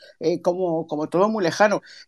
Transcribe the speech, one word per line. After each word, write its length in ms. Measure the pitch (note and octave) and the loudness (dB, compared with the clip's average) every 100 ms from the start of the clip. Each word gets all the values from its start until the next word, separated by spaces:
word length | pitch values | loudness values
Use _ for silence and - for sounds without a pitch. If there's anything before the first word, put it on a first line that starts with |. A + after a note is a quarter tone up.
| - - | -20 -6
eh, 200 | D#3+ E3+ | -2 -2
como, 440 | F3 F3+ F3+ D#3+ D#3+ | -2 -2 -2 -4 -4
como 220 | D3+ D3+ | -6 -2
todo 200 | E3+ G#3 | 0 2
muy 140 | A3 | 0
lejano. 380 | E3 - G#3 F#3+ - - | 0 2 2 2 -6 -20